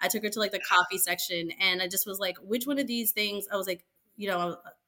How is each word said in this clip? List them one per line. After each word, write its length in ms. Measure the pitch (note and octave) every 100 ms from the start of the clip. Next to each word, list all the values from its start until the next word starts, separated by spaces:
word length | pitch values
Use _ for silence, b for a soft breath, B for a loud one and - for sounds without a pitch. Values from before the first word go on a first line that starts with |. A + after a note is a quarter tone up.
I 80 | F#3
took 160 | G#3+
her 60 | G#3+
to, 80 | G#3+
like, 120 | G#3
the 80 | F#3+
coffee 380 | - F#3 F3+ F#3
section, 540 | F3 F3 - E3+ E3+ -
and 200 | F#3+ F3+
I 60 | F#3
just 180 | F#3+ -
was 120 | F#3+
like, 200 | G#3 G#3+
"Which 280 | F#3+ A#3 B3
one 120 | C#4+
of 80 | B3
these 260 | A#3 G#3+
things," 340 | - G#3 G3+ G3
I 40 | G3+
was 100 | F#3+
like, 180 | F3+ - _ _ -
you 120 | G3+
know, 300 | F3+ F3 D#3+ - -